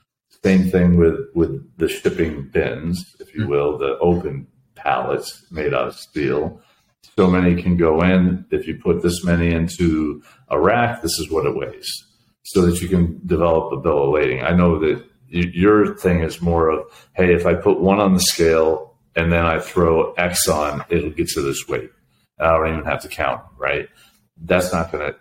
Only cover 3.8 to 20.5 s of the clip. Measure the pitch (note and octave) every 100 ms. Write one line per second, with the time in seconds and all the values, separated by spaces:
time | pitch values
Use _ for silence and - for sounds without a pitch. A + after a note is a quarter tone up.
3.8 | C#2 - F2 F2 D#2 C#2 - _ _ -
4.8 | C#2+ B1+ B1+ C2+ - - _ D#2+ D2 C2
5.8 | B1 - - D#2 C2+ C#2+ E2+ - _ _
6.8 | _ _ _ - F#2 F2+ F2+ F2 F#2 F2
7.8 | E2 D#2 F2+ F#2 F2+ F2+ - D#2 D#2+ D#2
8.8 | F2+ E2+ F2 F2 F2+ E2+ E2+ E2 E2+ -
9.8 | E2+ D#2 D2+ C#2+ - _ - D2+ F2+ A#2+
10.8 | A#2 - - - - D#2+ C#2+ C2+ C2 -
11.8 | - - - _ _ _ - F#2+ F2 E2+
12.8 | F2 F2+ E2 - - E2 E2+ D#2+ - -
13.8 | E2+ D2 C#2 D2+ C2+ C2 C#2 F2 F2 D#2+
14.8 | D#2 C#2+ - _ _ E2+ F2 F2 G2+ G#2+
15.8 | F#2+ - F#2 E2+ D#2 - E2+ E2 D#2+ D#2
16.8 | - - _ - F2+ E2+ F2 F2 G#2 D#2
17.8 | F#2 G2+ G2 F#2 - - E2 D#2+ D#2+ D#2
18.8 | - _ _ E2+ E2 E2+ E2+ D#2+ - F#2
19.8 | E2 D#2+ D#2+ - F2 F2 -